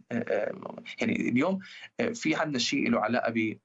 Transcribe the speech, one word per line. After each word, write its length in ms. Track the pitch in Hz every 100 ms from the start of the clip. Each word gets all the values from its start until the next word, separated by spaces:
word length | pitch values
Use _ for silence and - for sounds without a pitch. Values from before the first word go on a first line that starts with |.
| -
آه، 40 | 120
آه، 400 | - - - - - - - -
يعني 280 | - - -
اليوم، 300 | 123 170 190 - - - -
آه، 100 | -
في 260 | - 156 156
عندنا 240 | 156 131
شيء 300 | - 139 117
له 100 | 113
علاقة 320 | 107 123 - 113
ب-، 220 | 110 98